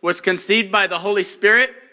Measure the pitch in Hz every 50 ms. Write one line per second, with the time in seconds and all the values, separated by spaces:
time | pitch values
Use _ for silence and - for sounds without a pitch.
0 | - 170 175 - - 190 180 175 - - 202 220 226 190 196 208 196 180 180 170
1 | 175 202 208 202 190 190 - - - 208 220 233 254 262 247 - - _